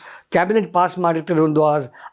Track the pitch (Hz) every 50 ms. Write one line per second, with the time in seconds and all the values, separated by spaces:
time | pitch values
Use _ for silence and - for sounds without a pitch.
0 | - - - - _ _ - 175 180 185 214 226 196 165 - 175 180 180 175 185
1 | 180 170 165 160 156 190 175 156 160 156 151 160 151 151 147 151 135 - - -
2 | - -